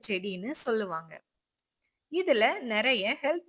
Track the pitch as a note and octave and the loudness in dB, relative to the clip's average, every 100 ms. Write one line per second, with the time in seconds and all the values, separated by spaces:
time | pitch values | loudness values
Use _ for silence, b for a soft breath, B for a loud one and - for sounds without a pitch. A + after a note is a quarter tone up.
0 | - F#3 G3+ F3+ A3 D#4 C4 A3 F#3+ E3 | -2 -2 -4 -6 -6 -4 -2 0 -2 -6
1 | E3 D3+ _ _ _ _ _ _ _ _ | -10 -20 _ _ _ _ _ _ _ _
2 | - E4+ F4+ A3 A#3+ G4+ B3 G#3+ A3 A#3 | -6 -2 4 4 4 2 -2 2 2 2
3 | G3+ D4 C#4+ E4+ | 0 0 0 -2